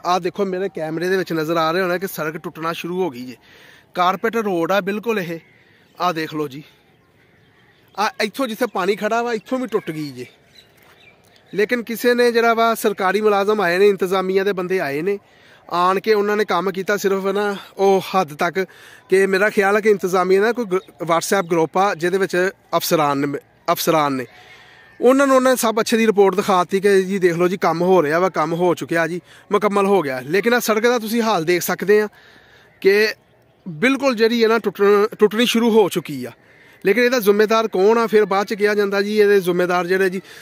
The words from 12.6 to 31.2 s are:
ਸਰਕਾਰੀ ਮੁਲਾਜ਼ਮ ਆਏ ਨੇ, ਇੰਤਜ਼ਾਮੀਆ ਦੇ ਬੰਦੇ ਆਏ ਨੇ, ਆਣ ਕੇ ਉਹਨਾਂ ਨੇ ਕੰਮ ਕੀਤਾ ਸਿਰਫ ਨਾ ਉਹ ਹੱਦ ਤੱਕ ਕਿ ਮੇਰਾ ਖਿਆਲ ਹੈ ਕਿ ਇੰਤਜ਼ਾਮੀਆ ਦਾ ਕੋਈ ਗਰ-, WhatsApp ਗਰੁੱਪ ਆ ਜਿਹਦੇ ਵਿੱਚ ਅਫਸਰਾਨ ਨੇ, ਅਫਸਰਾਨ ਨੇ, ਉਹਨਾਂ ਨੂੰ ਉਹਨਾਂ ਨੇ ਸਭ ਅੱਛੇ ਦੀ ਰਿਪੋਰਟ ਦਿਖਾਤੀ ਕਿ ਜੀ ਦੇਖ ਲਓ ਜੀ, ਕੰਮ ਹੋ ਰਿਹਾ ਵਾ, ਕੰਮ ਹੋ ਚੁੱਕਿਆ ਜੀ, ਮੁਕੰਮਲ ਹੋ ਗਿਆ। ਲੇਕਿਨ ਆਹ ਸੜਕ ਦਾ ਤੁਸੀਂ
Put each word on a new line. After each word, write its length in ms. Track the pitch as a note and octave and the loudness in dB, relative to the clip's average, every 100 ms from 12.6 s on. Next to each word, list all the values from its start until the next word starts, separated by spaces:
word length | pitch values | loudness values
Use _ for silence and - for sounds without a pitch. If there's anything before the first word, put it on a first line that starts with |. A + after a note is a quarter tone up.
| A3+ A3 | 2 0
ਸਰਕਾਰੀ 460 | A3+ G3+ F#3+ G3 | -2 -2 0 2
ਮੁਲਾਜ਼ਮ 400 | G#3+ G3 G3 G#3+ | 2 2 2 0
ਆਏ 160 | F3 F3+ | 2 4
ਨੇ, 100 | G#3 | 2
ਇੰਤਜ਼ਾਮੀਆ 560 | G3 F#3+ F#3+ F#3 F#3+ | 2 0 -2 0 0
ਦੇ 100 | G3 | 0
ਬੰਦੇ 260 | F#3 F3+ F#3 | 0 -2 -4
ਆਏ 220 | D3 C#3+ | -4 -4
ਨੇ, 180 | F3 G3+ _ _ _ - - | -4 -6 _ _ _ -20 -8
ਆਣ 300 | F3 F3+ F#3+ | 0 0 0
ਕੇ 140 | A3 | 0
ਉਹਨਾਂ 240 | G#3+ G#3 G#3 | 0 0 -2
ਨੇ 80 | G#3 | 0
ਕੰਮ 260 | F3+ F#3 | -2 -2
ਕੀਤਾ 260 | F#3+ F#3 G3+ | -4 -2 0
ਸਿਰਫ 280 | G3 F#3+ F#3+ | 0 0 -2
ਨਾ 300 | G3 G#3 G3 - - | -2 -4 -6 -10 -2
ਉਹ 240 | G3 F#3+ - F#3+ | 2 2 0 -2
ਹੱਦ 180 | E3 | -2
ਤੱਕ 320 | D3 F3 D#3+ F#3 - - - - | -2 -4 -2 -6 -8 -20 -18 0
ਕਿ 160 | F#3+ G3 | 2 4
ਮੇਰਾ 220 | F#3+ G#3 | 2 2
ਖਿਆਲ 260 | G#3 G3 G#3 | 2 2 2
ਹੈ 60 | |
ਕਿ 80 | G#3+ | 2
ਇੰਤਜ਼ਾਮੀਆ 520 | G3+ F#3 F#3 F3+ F#3+ | 0 0 0 2 2
ਦਾ 100 | G#3+ | 2
ਕੋਈ 140 | A#3 A3 | -2 -2
ਗਰ-, 260 | F#3 - - | -4 -6 -8
WhatsApp 440 | E3 E3 - G3 E3+ | -2 -2 0 -2 0
ਗਰੁੱਪ 300 | E3+ D#3+ F#3 | 0 0 0
ਆ 160 | G3+ F3 | 0 0
ਜਿਹਦੇ 220 | F3 F#3+ | -2 -2
ਵਿੱਚ 340 | F#3+ F3+ F#3 - _ E3 | -2 0 -2 -4 _ -4
ਅਫਸਰਾਨ 400 | - E3+ D3 C#3 | 0 0 0 0
ਨੇ, 220 | C#3+ C#3 - _ - | -4 -6 -14 _ -4
ਅਫਸਰਾਨ 420 | E3+ - D#3+ C#3+ | -2 0 2 0
ਨੇ, 120 | C3 A#2+ - - - - - - - | -2 -10 -16 -20 -20 -20 -20 -20 0
ਉਹਨਾਂ 280 | A#3+ C4+ C#4 | 2 4 4
ਨੂੰ 80 | C4 | 4
ਉਹਨਾਂ 160 | B3+ | 2
ਨੇ 40 | B3+ | 0
ਸਭ 240 | A3+ A3+ | 0 -2
ਅੱਛੇ 180 | G#3+ A3+ | 0 2
ਦੀ 80 | A3 | 2
ਰਿਪੋਰਟ 280 | G3+ G3 F#3 | 4 4 2
ਦਿਖਾਤੀ 440 | G3+ F#3 F3+ G3 | 0 2 2 0
ਕਿ 220 | G3+ G3 | 2 2
ਜੀ 160 | F#3 G3 | 2 0
ਦੇਖ 160 | F3 E3+ | 0 2
ਲਓ 100 | F3+ | -2
ਜੀ, 100 | F#3+ | 0
ਕੰਮ 240 | F3 E3 | -2 0
ਹੋ 200 | F3 F#3 | 2 4
ਰਿਹਾ 160 | D3 E3 | 4 2
ਵਾ, 100 | F#3 | 0
ਕੰਮ 240 | F3 D#3 | 0 -2
ਹੋ 200 | E3+ F3+ D#3 | 0 0 0
ਚੁੱਕਿਆ 320 | C#3+ E3 D#3+ | -2 -2 -2
ਜੀ, 120 | F3 - - - | -4 -12 -20 -2
ਮੁਕੰਮਲ 340 | G3+ G#3 G3+ G3 | 0 0 0 2
ਹੋ 160 | G3+ | 2
ਗਿਆ। 180 | C#3+ C3 | 0 -6
ਲੇਕਿਨ 340 | B2 F#3 A3 | -2 -2 2
ਆਹ 60 | A#3+ | 0
ਸੜਕ 240 | - G#3+ | 0 0
ਦਾ 160 | A#3+ B3 | 0 0
ਤੁਸੀਂ 220 | G#3+ A#3 | -2 -2